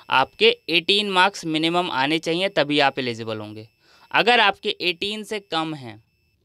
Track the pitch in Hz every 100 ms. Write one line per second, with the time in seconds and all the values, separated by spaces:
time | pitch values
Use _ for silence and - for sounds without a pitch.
0 | - 131 135 - 220 - - 170 165 202
1 | 208 185 196 196 165 156 165 175 180 127
2 | 139 160 165 165 196 170 143 147 139 135
3 | 127 113 110 110 107 107 113 _ _ _
4 | _ 139 190 240 208 196 214 - 170 175
5 | 202 214 202 214 196 165 160 147 120 107
6 | _ _ _ _